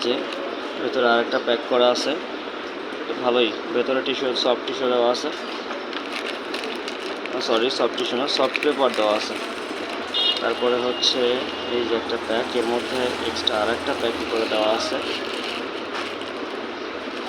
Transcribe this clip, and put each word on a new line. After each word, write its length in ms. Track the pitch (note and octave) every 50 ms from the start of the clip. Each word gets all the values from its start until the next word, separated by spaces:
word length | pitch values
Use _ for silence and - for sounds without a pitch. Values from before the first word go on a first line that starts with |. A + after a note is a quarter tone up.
| -
যে 100 | A#2+ B2 C#3 - - - - - - - - - - - -
ভেতরে 260 | - B2+ G#2+ C3 B2 A#2+ A#2
আর 60 | A#2 A#2
একটা 140 | A2 C3 C3 -
প্যাক 160 | B2 A#2+ A#2 - -
করা 160 | C3 B2 B2 B2 B2
আছে, 160 | A2+ B2+ C3 C#3+ F3+ F#3+ - - - - - - - - - - - - - - - - - - - B2+
ভালোই। 260 | B2 A#2+ B2 A#2+ G#2+ G#2 - - - A#2
ভেতরে 240 | B2 A#2+ B2+ C3+ C3 B2 C#3
টিস্যু, 200 | C3 - C3+ C3 A#2+ A2+ -
সফট 180 | C3 A#2+ A2 - -
টিস্যু 180 | C3 - C3+ B2 B2
দেওয়া 160 | B2 A#2+ A#2+ B2
আছে, 140 | A#2+ - D3+ E3+ - - - - - - - - - - - - - - - - - - - D3+ D3 C3+ - - - - - - - - - - - - - - - - - - B2+ B2 B2
সরি, 200 | A#2+ A2+ A2+ C3 C3+ -
সফট 160 | C3+ A#2 B2 A#2+
টিস্যু 180 | B2 A2+ B2 A#2+
না, 40 | C3+ C#3+ - -
সফট 180 | C#3 B2+ - - -
পেপার 260 | D3 C#3 B2 C#3 B2 A2+ G#2+
দেওয়া 160 | G#2+ G#2+ G#2+ A2
আছে। 160 | - - A2 G#2 - - - - - - - - - - - - - - - - - - - -
তারপরে 360 | A#2+ A#2 A#2 A2+ A#2+ B2 B2 B2 A#2+
হচ্ছে 360 | B2 A#2+ - - - - C3+ B2 A#2+ B2 C3 - - - - - - A#2+
এই 80 | A#2+ A#2+ A2
যে 60 | A#2 A2+
একটা 160 | A2+ A2 A2+ A#2+ A#2+ -
প্যাক, 200 | A2 A2+ B2 A#2 A#2 B2
এর 60 | A#2 A#2 A#2+
মধ্যে 260 | A#2+ A#2 - C3 B2+ B2 A#2+ A#2+ - - A2+
এক্সট্রা 260 | A2+ - - - A#2+ G#2+
আর 80 | G#2 G#2+ A#2 A#2+
একটা 160 | - C#3+ C#3 -
প্যাক 140 | A#2 A#2 A#2 - A2+ A2
করে 140 | A#2 A2+ A2+ A2 A2
দেওয়া 160 | G#2+ G#2+ G#2+ A2 A2+
আছে। 200 | - - - C#3 D#3 - - - - - - - - - - - - - - - - - - - - - - - - - - - - - - - - - - - - - - - - - - - B2+